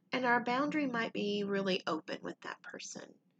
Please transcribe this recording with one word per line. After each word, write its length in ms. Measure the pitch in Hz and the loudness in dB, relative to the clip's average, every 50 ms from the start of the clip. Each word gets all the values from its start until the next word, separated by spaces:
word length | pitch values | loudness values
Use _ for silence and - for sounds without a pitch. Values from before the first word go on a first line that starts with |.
| _ - | _ -4
and 120 | - 254 254 | -2 2 4
our 180 | 240 240 240 | 4 4 4
boundary 440 | 233 240 240 262 294 294 294 302 294 | 4 2 2 2 2 2 2 2 0
might 260 | 254 233 247 254 - | 0 0 0 -2 -2
be 320 | - 208 208 208 208 208 202 | -2 -2 0 0 0 0 0
really 360 | 196 202 196 196 190 180 - - | 2 2 2 2 2 2 2 2
open 320 | - 165 156 - - - - | 0 -2 -2 -2 -4 -6 -6
with 180 | - 175 170 - | -6 -8 -8 -8
that 200 | - - - - | -8 -10 -10 -10
person. 420 | - - - - - - - - - - - _ _ _ _ | -10 -10 -10 -10 -10 -10 -10 -10 -12 -14 -16 _ _ _ _